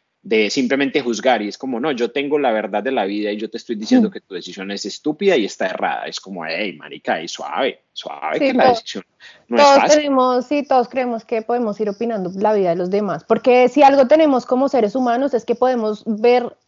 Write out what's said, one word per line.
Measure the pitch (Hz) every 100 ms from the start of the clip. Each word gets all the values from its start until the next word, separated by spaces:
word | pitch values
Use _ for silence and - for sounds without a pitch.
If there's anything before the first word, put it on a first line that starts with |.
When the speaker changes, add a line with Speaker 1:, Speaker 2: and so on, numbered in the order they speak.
| _ _
Speaker 1:
de | 98 110 104
simplemente | 143 123 135 139 151
juzgar | 123 107 127 113
y | 104
es | -
como, | 131 117
"No, | 151
yo | 123 117
tengo | 143 139 147
la | 135
verdad | 110 104 104
de | 117
la | 127 101
vida | 104 104
y | 104
yo | 107
te | 113
estoy | - 107
diciendo | 110 262 208
Speaker 2:
Mm. |
Speaker 1:
que | -
tu | -
decisión | 90 90 92 95
es | 101 101
estúpida | - 151 151 196 156
y | 95
está | - 95
errada". | - 92 58 76
Es | -
como, | 92 92 82
"Ey, | 82 104
marica, | 76 73 71 - 90
y | 82
suave, | - - 104 131 - _
suave, | - - 71 - -
Speaker 2:
Sí, | 269
Speaker 1:
que |
la | 247
Speaker 2:
todos, | 262 226
Speaker 1:
decisión | - - - _ - _ -
no | 240
es |
Speaker 2:
todos | 285 277
Speaker 1:
fácil". | - 302
Speaker 2:
tenemos, | 294 262 254 247 247
sí, | 294 285
todos | 262 240
creemos | 262 247 226 -
que | 226
podemos | 220 240 220 202
ir | 208
opinando | 202 233 214 180 190
la | 214
vida | 214 180
de | 170
los | 185
demás, | 202 202 160
porque | - 214 262 247 247
si | 277
algo | 277 277 247
tenemos | 311 311 254 -
como | 254 277
seres | 254 208 262
humanos | 247 233 277
es | 226 -
que | 233
podemos | 254 247 214 214 -
ver | 214 240 247 240 -